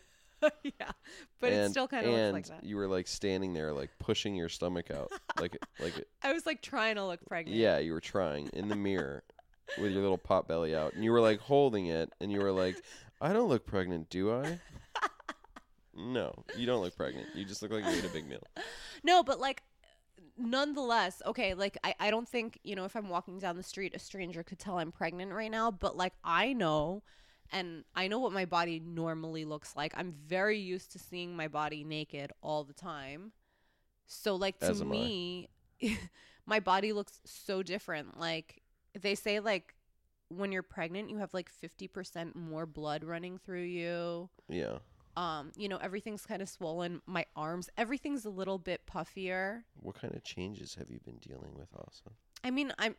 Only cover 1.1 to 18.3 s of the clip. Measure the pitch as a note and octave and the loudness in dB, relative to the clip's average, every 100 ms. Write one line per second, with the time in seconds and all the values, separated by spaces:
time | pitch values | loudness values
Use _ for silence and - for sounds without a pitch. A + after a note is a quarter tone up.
1.1 | - - - B3 - - - C4 C4+ - | -18 -20 -2 4 6 4 4 0 2 4
2.1 | A#2 G#2+ F#2 - D#3+ - G2+ G2 F#2 F#2 | 6 4 2 -2 -10 -4 0 2 2 0
3.1 | - G2+ F#2+ F#2+ E2 D#2 C#2+ C#2+ - - | 0 2 2 2 0 0 0 -4 -4 0
4.1 | A2 G#2 F#2+ E2 - F2+ F2 - D2 - | 0 0 0 -2 -2 -2 0 -2 -4 -4
5.1 | - - - F2 D#2+ - - E2+ - - | -6 -6 -2 -2 -4 -10 -4 -4 -4 -8
6.1 | _ C#4 E4 D#4+ D#4 - C#4 A3 G#3 G3 | _ 0 0 -2 -4 -4 0 2 2 -2
7.1 | F3 - F3 D#3+ A2 G#2+ D#2 D#2+ D#2+ - | -4 -6 -6 0 6 8 6 4 0 0
8.1 | G2+ F2 D2 D2 - G2+ G#2 G2+ F#2+ C#2 | 2 2 0 -4 -2 -2 0 2 2 0
9.1 | C#2+ - - - _ - - G2+ F#2+ G2 | -4 -10 -20 -20 _ -8 -2 2 4 4
10.1 | F#2 - F#2+ - E2 D#2+ D#2+ D#2 - A2 | 4 4 4 4 2 2 2 0 2 6
11.1 | A#2 A2+ G#2 - C#3+ C#3 G#2+ F2 E2 D#2+ | 8 8 6 6 8 8 6 2 2 0
12.1 | - G2 G2+ G2 F#2 F#2 F#2 - - - | -2 0 2 4 4 4 2 -6 -18 -18
13.1 | - D3 G#3+ A#3 A#2+ - G2+ F2+ E2+ D#2+ | -4 2 4 4 4 2 0 2 -2 -2
14.1 | F2+ G2 A#2+ D3 F3 - - - - G4 | 0 2 2 0 -4 -8 -18 -10 -4 -4
15.1 | - - - - - - _ _ - G#2+ | -4 -14 -14 -16 -20 -20 _ _ -10 -2
16.1 | B2+ D2 - - - A#2+ B2 F2+ - C#2+ | 0 0 -4 -8 -2 2 2 2 0 -2
17.1 | B1 G1+ - G2 G2+ G#2+ A2 E4 - F#2+ | -4 -8 -6 -6 -6 -4 -2 0 0 0
18.1 | E2 D#2 | -4 -8